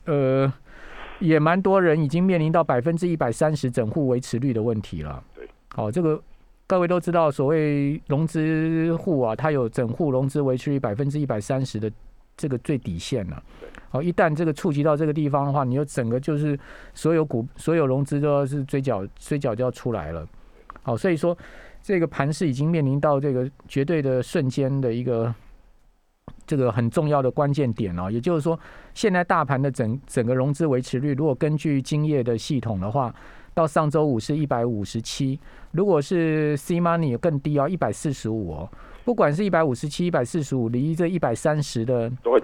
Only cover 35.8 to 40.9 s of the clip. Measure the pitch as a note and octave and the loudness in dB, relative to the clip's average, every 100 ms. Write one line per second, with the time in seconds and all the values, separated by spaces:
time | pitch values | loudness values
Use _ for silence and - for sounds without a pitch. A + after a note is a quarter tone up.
35.8 | G3+ D#3+ C#3 F3+ D#3+ D#3 D3+ C#3+ - E3+ | 4 2 2 0 2 2 0 -2 -2 0
36.8 | F3 E3+ D#3 A#2 F3 C#3+ D3+ C#3+ C#3+ F3+ | 2 2 0 0 0 0 0 0 0 0
37.8 | A#2 G2+ D#3 C3 A2 A2 F2+ D2+ E2+ - | -2 -2 -4 -4 -4 -4 -4 -8 -10 -14
38.8 | - - - A3+ D#3+ D3+ G#3 F3 D#3+ A#2+ | -20 -8 -4 2 4 4 2 2 2 0
39.8 | D3+ - F3 E3 B2 F3 C#3 C3 A2+ A#2+ | -4 -2 0 0 0 -2 -2 -2 0 0
40.8 | D3 | 0